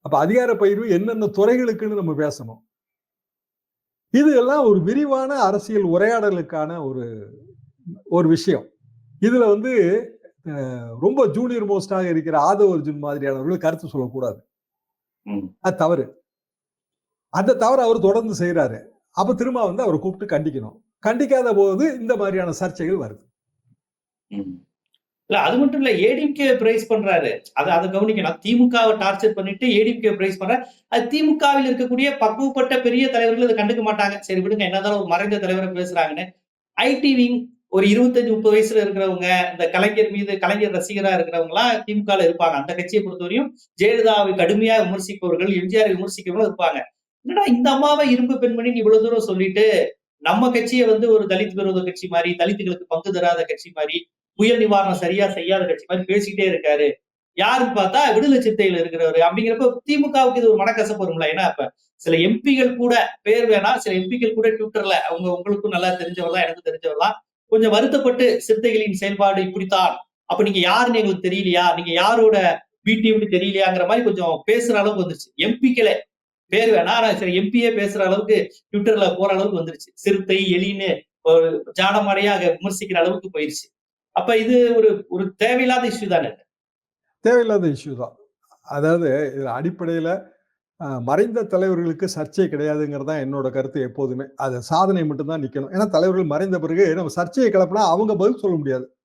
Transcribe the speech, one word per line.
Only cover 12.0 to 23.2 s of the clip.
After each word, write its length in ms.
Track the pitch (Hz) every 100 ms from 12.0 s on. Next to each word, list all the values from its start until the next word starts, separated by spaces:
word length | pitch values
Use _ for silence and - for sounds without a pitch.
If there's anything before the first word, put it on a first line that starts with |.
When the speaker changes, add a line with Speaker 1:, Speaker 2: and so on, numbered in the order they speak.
| 185
Speaker 1:
இருக்கிற 440 | 165 156 156 151
ஆதவ் 80 | 202
அர்ஜுன் 420 | 208 175 147 147
மாதிரியானவர்கள் 560 | 147 143 139 135 135 180
கருத்து 300 | 160 165 160
சொல்லக்கூடாது. 560 | 143 127 131 123 - _ _ _ _ _ _ _ _
Speaker 2:
ம். 220 | - 143 95 _
Speaker 1:
அது 160 | 185 180
தவறு. 460 | 160 170 - - _ _ _ _ _ _ _ _ _ _ _
அந்த 260 | 175 196
தவறு 280 | 254 233 262
அவர் 180 | 240 226
தொடர்ந்து 340 | 190 208 220 180
செய்றாரு. 380 | 175 165 131 110 - _ _
அப்ப 240 | - 202
திரும்ப 320 | 247 240 247 208
வந்து 160 | 185
அவரை 180 | 240 156
கூப்பிட்டு 380 | 190 190 202 156
கண்டிக்கணும். 420 | 156 131 110 - _ _ 214
கண்டிக்காத 480 | 240 285 262 247
போது 440 | 202 196 190 311 262
இந்த 160 | 226 233
மாதிரியான 340 | 202 190 180 160
சர்ச்சைகள் 360 | 185 - 165 185
வருது. 240 | 117 104